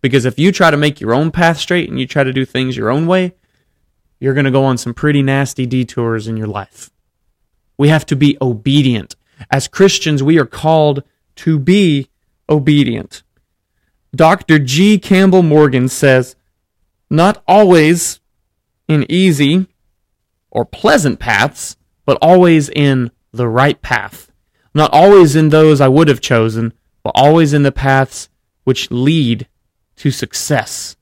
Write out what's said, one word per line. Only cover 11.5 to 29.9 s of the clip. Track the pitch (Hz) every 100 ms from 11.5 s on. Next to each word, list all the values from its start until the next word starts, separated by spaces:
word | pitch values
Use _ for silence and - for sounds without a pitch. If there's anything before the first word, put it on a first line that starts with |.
| 156
be | 135 196 185 143 131 _ _ _ -
obedient. | 151 139 147 127 113 - - _ _ _ _ _ _ _ _ _
Doctor | 135 160 175 - 156
G | 131 139 202 208
Campbell | - 190 196 185
Morgan | 165 151 151 127 127
says, | - 143 131 123 _ _ _ _ _ _ _ _
"Not | 151 180 214 -
always | 190 202 175 151 170 - - _ _ _ _ _ _ -
in | 151 127
easy | 175 190 143 143 175 185 _ _ _ _ _ _ _ _
or | -
pleasant | 117 - 214 277 147 -
paths, | - 104 135 - - - _ _ -
but | -
always | 160 185 180 160 143
in | - 143 131 117 _ _
the | 113 123
right | 113 143 -
path. | - 120 104 - - _ _ _ _
Not | 147 151
always | 151 190 202 165 147
in | 156
those | 156 156 147
I | 135
would | 139 156
have | 120
chosen, | - 120 113 110 113 - _ _
but | -
always | - 143 165 156
in | 147
the | 143
paths | - 135 135 135 - - _ _ _
which | - 127 -
lead | 120 135 165 123 117 127 _ _ _ _